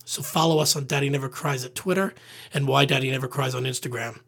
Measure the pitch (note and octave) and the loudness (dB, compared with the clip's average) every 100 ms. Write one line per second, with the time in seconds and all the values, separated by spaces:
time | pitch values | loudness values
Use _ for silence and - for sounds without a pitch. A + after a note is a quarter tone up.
0 | - - - F3 D#3+ D#3 D3 D#3 C3+ C#3+ | -8 -6 -2 2 4 4 4 0 0 0
1 | C#3 C#3 C3+ - D#3 C3+ B2+ - F#3 F#3 | 2 0 -2 -6 -2 -2 -4 -6 -2 0
2 | G3 - - - - D#3 C#3 C3+ C#3+ C#3 | 0 -4 -20 -20 -6 -2 2 4 4 2
3 | C3 C3+ C3 C3+ C3 B2+ C3 B2+ - A#2 | 0 -2 -4 -2 -2 -2 -4 -4 -6 -6
4 | A#2 A#2 | -8 -10